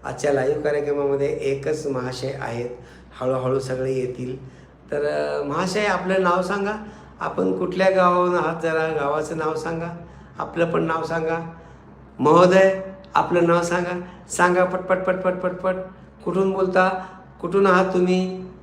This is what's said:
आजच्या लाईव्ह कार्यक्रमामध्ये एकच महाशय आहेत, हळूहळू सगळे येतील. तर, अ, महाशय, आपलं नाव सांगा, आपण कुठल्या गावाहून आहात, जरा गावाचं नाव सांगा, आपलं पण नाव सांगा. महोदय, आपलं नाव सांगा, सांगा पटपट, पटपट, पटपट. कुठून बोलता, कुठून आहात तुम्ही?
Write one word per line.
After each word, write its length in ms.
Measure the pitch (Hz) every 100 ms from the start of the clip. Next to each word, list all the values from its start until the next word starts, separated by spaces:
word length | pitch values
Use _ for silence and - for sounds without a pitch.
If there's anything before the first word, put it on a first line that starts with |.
आजच्या 280 | 135 131 147
लाईव्ह 300 | 139 131 151
कार्यक्रमामध्ये 640 | 151 147 143 143 139 139 143
एकच 600 | - 139 139 156 151 143
महाशय 500 | 131 123 127 131 -
आहेत, 300 | 117 120 120 - - - - -
हळूहळू 380 | 127 131 127 131
सगळे 340 | - 127 131
येतील. 640 | 131 123 123 127 131 - - - - -
तर, 140 | 147
अ, 380 | 147 151 147 147
महाशय, 440 | 143 151 185 196 208
आपलं 360 | 180 180 190
नाव 200 | 185 180
सांगा, 300 | 185 202 196 214 - - - -
आपण 380 | 160 175 185 185
कुठल्या 320 | 180 180 190
गावाहून 440 | 190 180 180 180
आहात, 280 | 175 156 165
जरा 260 | 165 160 160
गावाचं 500 | 151 139 151 147 160
नाव 160 | 156
सांगा, 340 | 156 156 165 170 - - - - -
आपलं 320 | 156 165 170
पण 120 | 165
नाव 200 | 165 165
सांगा. 500 | 160 165 160 165 165 - - - - - - -
महोदय, 640 | 143 165 180 185 190 190 - - -
आपलं 320 | - 139 175 170
नाव 160 | 170
सांगा, 380 | 170 175 180 180 180 - -
सांगा 360 | - 180 180
पटपट, 320 | 180 180 - 185
पटपट, 360 | - 185 180
पटपट. 420 | 180 185 180 190 185 185 - - -
कुठून 280 | - 180 196
बोलता, 540 | 190 185 185 185 - - - - -
कुठून 260 | 170 190 196
आहात 280 | 180 190
तुम्ही? 500 | 180 180 185 185 185 185 -